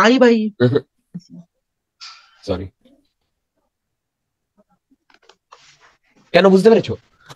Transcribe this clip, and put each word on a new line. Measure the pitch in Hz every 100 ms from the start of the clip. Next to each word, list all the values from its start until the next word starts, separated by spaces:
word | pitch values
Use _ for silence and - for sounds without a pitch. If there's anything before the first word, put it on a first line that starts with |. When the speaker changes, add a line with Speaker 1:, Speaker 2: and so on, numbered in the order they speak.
| 208
Speaker 1:
I | 262
by | 240 233 214 -
Speaker 2:
উহু। | 120 - - _ _ 175 _ 175 - _ _ _ _ _ - - _ _ -
সরি, | 92 95 _ _ _ _ _ _ _ _ _ _ _ _ _ _ _ _ _ _ _ _ 180 _ 277 _ _ _ _ _ _ _ _ _ _ _ _ _
কেন | 175 190
বুঝতে | 190 214
পেরেছো? | 220 - - _ _ -